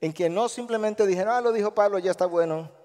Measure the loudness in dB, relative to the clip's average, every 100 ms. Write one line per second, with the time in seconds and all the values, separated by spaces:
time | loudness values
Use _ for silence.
0 | -6 -2 0 0 -2 -4 -6 -2 0 2
1 | 2 2 0 0 0 0 0 2 2 2
2 | 0 0 0 2 0 -2 -6 -16